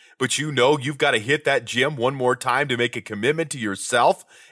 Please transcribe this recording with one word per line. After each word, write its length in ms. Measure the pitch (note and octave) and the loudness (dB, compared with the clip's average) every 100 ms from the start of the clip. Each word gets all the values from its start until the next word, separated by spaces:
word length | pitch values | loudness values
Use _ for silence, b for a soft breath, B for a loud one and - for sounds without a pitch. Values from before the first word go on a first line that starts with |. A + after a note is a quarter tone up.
| b - | b -6
but 200 | - - | -2 -2
you 120 | D3+ | -2
know 280 | C3 B2+ D3 | 2 4 4
you've 200 | B2+ C3+ | -2 0
gotta 200 | D3 A#2+ | 0 0
hit 260 | A2 D3 | 0 0
that 220 | D3 C3+ A#2 | 2 0 0
gym 300 | A#2+ C3+ C#3 | 0 0 0
one 180 | B2 | -2
more 220 | C#3 B2 A#2+ | 0 0 0
time 320 | B2+ B2+ C#3+ | 0 0 0
to 100 | A#2+ | 0
make 180 | A#2+ A#2 | -2 -4
a 60 | |
commitment 480 | - G#2 A#2+ D#3+ D#3 | -8 -2 0 0 -4
to 80 | C3+ | -6
yourself 680 | G#2+ F#2+ - A#2+ C#3+ - - B B | -6 -6 -2 2 4 2 -6 B B